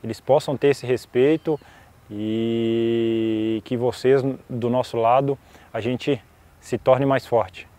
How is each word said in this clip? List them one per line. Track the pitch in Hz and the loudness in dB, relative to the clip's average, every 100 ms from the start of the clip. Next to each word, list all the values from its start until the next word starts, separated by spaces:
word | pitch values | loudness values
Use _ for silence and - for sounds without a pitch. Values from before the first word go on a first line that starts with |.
eles | 113 110 | -8 -8
possam | - 147 - 131 | 2 2 2 0
ter | 143 | 2
esse | 139 | 2
respeito | 123 123 - 123 135 160 165 147 - - - _ - | -2 -4 -2 2 2 2 -2 -6 -8 -20 -20 _ -14
e | 104 107 113 113 113 113 117 113 117 113 113 113 110 110 110 | -8 -4 -2 -2 -2 0 0 0 0 0 0 -2 -2 -2 -4
que | - 123 | -4 -2
vocês, | 123 - 127 135 135 131 - | -2 0 2 4 2 -6 -10
do | 127 117 | -6 -2
nosso | 123 123 120 | -2 -2 0
lado, | 113 127 139 135 _ - - | 2 2 2 -4 _ -20 -12
a | 113 | -8
gente | 110 123 - 127 _ _ _ _ | -6 -4 -2 -4 _ _ _ _
se | - 127 | -8 -2
torne | - 131 | 2 2
mais | 139 135 | 2 0
forte. | - 117 101 - - | 0 -2 -2 -10 -20